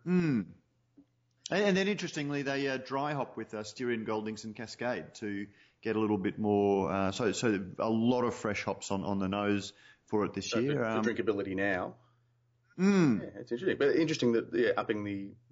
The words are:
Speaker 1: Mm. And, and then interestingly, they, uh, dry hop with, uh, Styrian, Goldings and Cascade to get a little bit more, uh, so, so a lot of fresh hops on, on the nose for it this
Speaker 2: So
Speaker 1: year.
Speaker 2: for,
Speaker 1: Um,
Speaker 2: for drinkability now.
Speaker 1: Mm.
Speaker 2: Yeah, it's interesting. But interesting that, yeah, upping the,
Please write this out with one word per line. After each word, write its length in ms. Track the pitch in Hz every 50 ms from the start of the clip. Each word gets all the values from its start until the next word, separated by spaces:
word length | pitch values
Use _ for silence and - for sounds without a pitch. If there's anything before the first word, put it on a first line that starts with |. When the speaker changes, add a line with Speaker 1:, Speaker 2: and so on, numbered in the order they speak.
| -
Speaker 1:
Mm. 400 | 170 180 180 170 156 131 107 87 - - - _ _ _ _ _ _ _ - - _ _ _ _ _ _ _ _ -
And, 120 | 156 196 208
and 140 | 202 185
then 100 | 190 196
interestingly, 540 | 202 208 151 180 156 - 156 143 143 143 143
they, 260 | 135 139 139 139 139
uh, 120 | 135 131 127
dry 340 | 131 - 135 139 147 147 151
hop 240 | 139 117 - -
with, 160 | 113 110 - 110
uh, 100 | 107 107
Styrian, 400 | 107 - - 127 123 120 110 107
Goldings 400 | 107 110 107 107 110 110 104 -
and 100 | 110 104
Cascade 600 | - 113 104 - - 117 123 117 87 - - -
to 320 | - 113 104 101 101 101 101 - - - _ _ _
get 140 | - 113 107
a 40 | 110
little 180 | 110 104 107
bit 200 | 98 92 104 -
more, 540 | - 107 104 104 101 101 101 98 95 90 76
uh, 200 | 92 98 98 95 95
so, 180 | - 123 101
so 300 | 95 - 127 117 104 95 98 90 - -
a 100 | - 113
lot 360 | 113 113 113 120 127 123 120
of 100 | 117 120
fresh 300 | - - 107 101 - -
hops 260 | 104 95 - - -
on, 140 | 101 98 78
on 140 | 98 101 98
the 100 | 95 92
nose 420 | 98 101 101 101 101 101 98 - - - - - - _ _
for 180 | _ 110 104 101
it 80 | 87 -
this 160 | 101 95 -
Speaker 2:
So 100 | 120 113
Speaker 1:
year. 140 | 123 143 147
Speaker 2:
for, 120 | 131 117
Speaker 1:
Um, 180 | 110 113 110 107
Speaker 2:
for 80 | 117 107
drinkability 420 | - 101 110 101 98 98 98 92
now. 400 | 95 98 101 95 90 101 - - - _ _ _ _ _ _ _ _ _ _ _ _ _ _ _
Speaker 1:
Mm. 440 | 170 185 202 202 190 170 135 110 90
Speaker 2:
Yeah, 180 | 85 98 - 101
it's 140 | 117 - 120
interesting. 240 | 123 190 165 110
But 180 | - 139 143 -
interesting 380 | 160 165 151 156 - 131 120 117
that, 140 | 113 - -
yeah, 200 | - 120 117 104 98
upping 300 | 104 98 - 107 104 104
the, 240 | 101 101 98 98 101 - - _ _